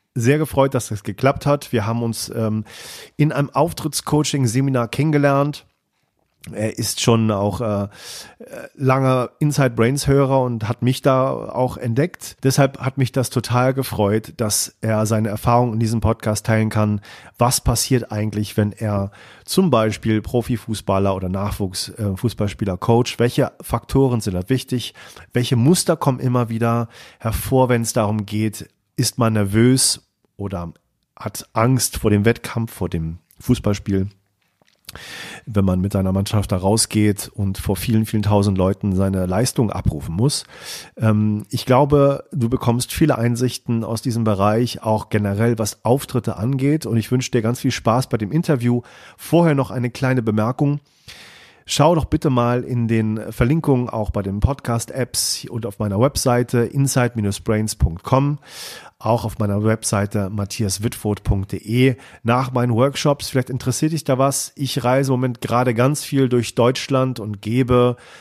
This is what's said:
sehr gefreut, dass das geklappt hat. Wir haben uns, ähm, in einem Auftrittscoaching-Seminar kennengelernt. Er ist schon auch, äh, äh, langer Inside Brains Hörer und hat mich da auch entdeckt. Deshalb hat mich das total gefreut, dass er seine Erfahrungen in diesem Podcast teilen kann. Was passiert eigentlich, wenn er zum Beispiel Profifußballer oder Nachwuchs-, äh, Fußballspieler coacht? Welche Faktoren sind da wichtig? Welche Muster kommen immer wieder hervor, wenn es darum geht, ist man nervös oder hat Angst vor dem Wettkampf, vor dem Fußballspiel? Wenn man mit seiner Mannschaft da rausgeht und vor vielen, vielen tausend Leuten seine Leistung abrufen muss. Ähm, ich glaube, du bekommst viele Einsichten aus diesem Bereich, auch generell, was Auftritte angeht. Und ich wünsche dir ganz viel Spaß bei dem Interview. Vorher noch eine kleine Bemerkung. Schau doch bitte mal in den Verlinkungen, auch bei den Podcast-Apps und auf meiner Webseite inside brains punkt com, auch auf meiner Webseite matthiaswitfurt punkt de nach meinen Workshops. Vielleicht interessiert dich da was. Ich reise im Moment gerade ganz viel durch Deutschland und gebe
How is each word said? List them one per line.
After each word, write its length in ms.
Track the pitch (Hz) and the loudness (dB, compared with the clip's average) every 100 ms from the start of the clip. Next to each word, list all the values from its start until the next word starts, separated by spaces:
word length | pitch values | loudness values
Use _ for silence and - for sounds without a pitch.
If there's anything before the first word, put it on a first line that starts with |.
| _ | _
sehr 240 | 127 117 151 | 0 2 2
gefreut, 340 | 151 139 135 | 2 2 2
dass 160 | 123 - | 0 -4
das 140 | 104 | -8
geklappt 420 | - 95 127 - | -8 0 0 2
hat. 280 | 139 143 - | 0 -2 -2
Wir 120 | 120 | -4
haben 180 | 104 117 | -2 -2
uns, 280 | 117 113 - | -4 -4 -6
ähm, 300 | - 110 110 - - - - - - | -4 -2 -2 -6 -14 -18 -18 -10 -2
in 160 | 151 | 0
einem 180 | 139 143 | 0 -2
Auftrittscoaching-Seminar 1400 | 135 170 - 156 - - 151 143 143 123 123 139 127 117 | 0 0 -2 -6 -6 0 0 0 0 0 2 0 0 -2
kennengelernt. 760 | - 156 147 143 139 143 147 - _ _ _ _ _ _ _ - | 0 2 2 2 2 0 -4 -14 _ _ _ _ _ _ _ -12
Er 260 | 101 107 - | -4 -4 -4
ist 240 | 107 - | -4 0
schon 280 | - 113 110 | 2 4 4
auch, 300 | 101 104 98 | 2 0 -2
äh, 220 | 113 101 | -2 -2
äh, 60 | 98 - - - - - - - - - | -4 -10 -18 -18 -18 -20 -18 -16 -16 -4
langer 540 | 131 131 131 127 123 - | 0 2 2 2 -2 -2
Inside 300 | 147 143 131 | 0 2 2
Brains 360 | 117 117 143 139 | 2 2 2 2
Hörer 360 | 139 135 135 | 2 4 2
und 260 | 123 117 107 | 0 -2 -4
hat 120 | 120 | 0
mich 220 | 123 131 | 0 2
da 300 | 143 131 131 | 2 2 2
auch 440 | 123 53 - 127 - | -2 -6 -4 -4 -4
entdeckt. 600 | 120 117 175 - - - | -2 0 -2 -4 -18 -4
Deshalb 340 | 135 131 139 - | 0 2 2 0
hat 180 | 123 - | -6 -2
mich 120 | 123 | 0
das 160 | 135 120 | 0 -2
total 460 | 123 - 123 127 | -2 0 2 2
gefreut, 580 | 135 131 92 101 110 - - | 0 -4 0 2 0 -2 -4
dass 400 | 107 - - - | -2 -2 -4 -4
er 240 | 110 110 | -2 0
seine 240 | 110 110 110 | 2 0 0
Erfahrungen 460 | 107 123 120 123 | -2 2 2 2
in 60 | 110 | 0
diesem 200 | 113 113 | 0 0
Podcast 460 | 110 110 110 110 - | 0 0 -2 -2 0
teilen 240 | 110 110 | 2 2
kann. 300 | 110 107 104 - - - - | 2 0 0 -6 -18 -14 0
Was 240 | 120 - | 0 2
passiert 500 | - 120 - 123 - | 0 0 2 0 0
eigentlich, 460 | 107 107 107 104 - | -4 -2 -2 -2 0
wenn 160 | 104 | 0
er 380 | - 110 101 98 - - - | 0 -2 -2 -4 -8 -20 -20
zum 260 | - - 185 | -2 2 4
Beispiel 520 | 117 110 104 113 110 | 4 2 0 0 0
Profifußballer 920 | - 123 113 117 - 107 - 98 98 | 0 -2 -2 -4 -4 -6 -2 0 2
oder 140 | 95 90 | 0 -4
Nachwuchs-, 600 | 95 101 - 95 90 - - | -4 -4 -4 -4 -6 -10 -4
äh, 180 | 101 92 | -4 -2
Fußballspieler 600 | 117 - 104 - 101 90 | -2 -2 -4 -2 -4 -2
coacht? 400 | - 117 120 - | 2 2 2 0
Welche 340 | 120 - 127 - | 0 2 -2 -4
Faktoren 600 | - 117 - 135 135 120 | -6 -6 0 2 2 0
sind 120 | 104 | -2
da 160 | 90 92 | -4 -2
wichtig? 460 | 131 - 127 - - - - - | -4 -2 -6 -8 -14 -20 -20 -6
Welche 220 | 160 - 120 | -4 0 2
Muster 400 | 131 180 - 160 | 4 4 2 0
kommen 240 | 143 123 | 0 0
immer 280 | 127 123 113 | 0 0 0
wieder 400 | 113 117 117 117 - - - | 0 0 0 -2 -10 -20 -8
hervor, 500 | 117 - - 131 127 | -4 -4 0 4 4
wenn 140 | 120 | 2
es 100 | 113 | 0
darum 320 | 120 104 107 | 0 0 0
geht, 440 | 101 107 110 - - _ _ | -2 -2 -2 -4 -12 _ _
ist 240 | - 120 - | -4 -2 0
man 140 | 113 | 2
nervös 720 | 110 98 107 123 131 - - _ _ _ - | 2 2 4 6 4 2 -2 _ _ _ -10
oder 360 | 101 92 85 - _ _ _ - | -8 -6 -8 -14 _ _ _ -14
hat 320 | 107 - - | -12 -12 -6
Angst 420 | 110 120 127 - - | 0 2 2 0 -2
vor 140 | 113 | 2
dem 140 | 104 | 4
Wettkampf, 480 | 107 117 - 117 113 | 4 0 -4 -6 -6
vor 160 | - 87 | -6 -4
dem 300 | 85 80 85 _ _ | -4 -4 -8 _ _
Fußballspiel? 720 | - 120 104 101 - 95 98 - _ _ _ _ _ _ - - - - - - - | 0 0 0 -2 0 -2 -2 -8 _ _ _ _ _ _ -20 -18 -16 -16 -16 -16 -4
Wenn 180 | 101 | 0
man 160 | 95 92 | 2 2
mit 120 | 98 | 0
seiner 200 | 98 95 | 0 0
Mannschaft 400 | 95 95 107 95 | 0 0 0 0
da 60 | 92 | 0
rausgeht 720 | 95 113 - 107 104 101 - | 2 2 2 2 2 0 -6
und 300 | - 98 98 | -4 -4 -2
vor 180 | - 95 | -4 -2
vielen, 300 | - 110 110 | 0 0 0
vielen 160 | 110 | 0
tausend 340 | 101 104 101 92 | 2 2 4 2
Leuten 380 | 92 101 104 | 0 0 0
seine 320 | 95 98 95 92 | 0 0 0 0
Leistung 440 | 92 127 - 110 | 0 0 0 -2
abrufen 440 | - - 76 71 | -2 -4 -4 -4
muss. 300 | 82 139 - - - - - - - | -2 0 -2 -8 -16 -16 -14 -16 -2
Ähm, 480 | 110 107 107 104 - | 2 2 2 0 -4
ich 160 | - - | -6 2
glaube, 580 | 127 143 147 139 139 - | 4 4 4 4 2 -6
du 160 | 156 113 | -2 -2
bekommst 440 | 127 123 117 - | 0 0 0 -2
viele 260 | - 156 123 | 0 2 2
Einsichten 640 | 120 120 127 - - 117 | 0 0 -2 -4 -4 -4
aus 180 | 107 113 | -2 -4
diesem 240 | 127 117 | -2 0
Bereich, 580 | 110 98 101 113 123 - | 0 2 2 2 0 -2
auch 260 | 110 110 - | -2 -2 0
generell, 500 | 107 104 98 117 113 | -2 0 0 0 0
was 260 | 107 - | -2 -4
Auftritte 520 | 110 139 - 123 110 - | 0 0 0 -4 -4 -4
angeht. 500 | 117 139 139 156 104 | -2 0 0 0 0
Und 120 | 113 | -2
ich 120 | - | 0
wünsche 200 | 127 - | 0 0
dir 120 | 123 | 0
ganz 180 | 110 123 | 0 0
viel 120 | 131 | -2
Spaß 360 | - - 127 - | 0 0 0 0
bei 80 | 120 | -4
dem 140 | 101 | -2
Interview. 520 | 151 175 135 120 120 - - - - | -2 0 0 2 0 -2 -14 -20 -20
Vorher 380 | - 165 170 | 0 4 4
noch 160 | 139 127 | 2 0
eine 200 | 127 120 | -4 -4
kleine 320 | - 131 127 | -2 0 0
Bemerkung. 580 | 113 107 110 131 143 147 - _ - - - - - _ - | 2 0 0 0 0 0 -6 _ -20 -20 -20 -20 -20 _ -4
Schau 280 | - 151 165 | 2 4 4
doch 80 | |
bitte 260 | - 160 151 | 0 0 2
mal 320 | 123 120 123 | 2 2 0
in 240 | - 123 113 | -2 -2 0
den 340 | 113 110 110 - | 2 2 -2 -4
Verlinkungen, 560 | - 123 160 147 127 123 | 0 2 2 2 2 0
auch 220 | 113 107 | -4 -4
bei 120 | 107 | -4
den 160 | 98 101 | -2 -2
Podcast-Apps 1080 | 131 139 - 117 - 139 123 - - - - | -4 -4 -4 -4 -4 -6 -6 -4 -6 -6 -8
und 160 | 120 110 | -8 -8
auf 140 | - | -6
meiner 180 | 104 98 | -2 2
Webseite 600 | 139 - 131 120 120 120 | 2 2 0 0 2 0
inside 560 | 117 139 139 135 123 113 101 - | 0 0 0 2 0 0 -2 -2
brains 320 | - 107 107 | -2 0 -2
punkt 300 | - 85 82 | 0 -2 -2
com, 340 | - 131 143 147 - - - - - - | 0 2 2 -2 -8 -18 -16 -18 -20 -6
auch 240 | 110 117 | -2 0
auf 160 | 113 - | -2 -4
meiner 240 | 104 101 | -2 0
Webseite 640 | 110 110 - 104 101 104 95 | 0 0 0 -2 0 -2 -4
matthiaswitfurt 920 | 104 98 - 101 95 117 - 107 104 | -4 -6 -4 -4 -2 -4 -4 -4 -2
punkt 260 | - 101 95 | -2 -2 -2
de 460 | 101 - 120 131 120 - - | -6 -2 2 4 2 -6 -6
nach 300 | 113 123 127 | 0 0 0
meinen 200 | 127 123 | 0 2
Workshops. 580 | 113 139 139 151 143 - | 4 2 2 0 0 -2
Vielleicht 200 | 131 - | -2 -2
interessiert 400 | 131 131 - 156 | -4 -2 0 0
dich 140 | 160 | -2
da 120 | - 127 | 0 2
was. 360 | 139 135 - | 2 0 -6
Ich 300 | - 131 131 | -6 -4 -2
reise 260 | 123 131 135 | 2 2 2
im 40 | 127 | 0
Moment 220 | 127 120 | 0 -4
gerade 340 | 117 120 123 | -2 0 2
ganz 300 | 113 131 151 | 2 2 0
viel 240 | - 139 131 | -2 0 4
durch 260 | 123 113 | 2 2
Deutschland 640 | - 120 127 - 131 131 120 | 2 2 2 -2 0 0 -2
und 240 | 107 98 | -8 -8
gebe 540 | 104 123 123 123 123 120 - - | -2 0 4 4 4 0 -8 -20